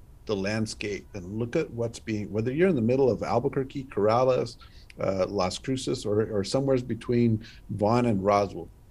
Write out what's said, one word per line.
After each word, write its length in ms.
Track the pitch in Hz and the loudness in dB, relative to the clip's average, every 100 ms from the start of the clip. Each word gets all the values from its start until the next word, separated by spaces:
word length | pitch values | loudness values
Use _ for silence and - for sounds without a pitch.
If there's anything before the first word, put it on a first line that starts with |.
| - - - | -20 -14 -4
the 100 | 104 | -2
landscape 720 | 95 107 107 - 107 98 - | -2 -2 -2 -4 -6 -6 -8
and 240 | 104 90 107 | -12 -8 -6
look 180 | 120 165 | -4 -2
at 120 | 156 | -4
what's 280 | 117 117 - | -4 -6 -6
being, 320 | - 107 104 | -6 -6 -4
whether 220 | 98 113 | -4 -2
you're 160 | 135 185 | 2 2
in 80 | 156 | 4
the 60 | |
middle 280 | 110 127 135 | 2 4 4
of 140 | 98 | 2
Albuquerque, 600 | 85 110 131 - 131 - | 0 0 0 -2 -4 -8
Corrales, 760 | - - 104 117 131 127 123 - - - - - | -8 0 4 4 4 2 0 -8 -20 -20 -18 -6
uh, 260 | - 95 92 | -2 0 0
Las 320 | 98 92 - | 0 0 -2
Cruces, 480 | - 131 143 139 107 | -4 -4 -4 -4 -2
or, 220 | 104 107 | 0 0
or 140 | 107 | -2
somewhere 340 | 98 135 135 131 | 0 0 2 0
between 680 | 127 113 - 120 120 110 - - - | 0 -6 0 2 4 2 -4 -16 -10
Vaughn 360 | 104 104 120 120 | 0 2 4 4
and 160 | 101 | 2
Roswell, 460 | 95 101 101 90 82 - - | 4 4 2 -4 -14 -18 -20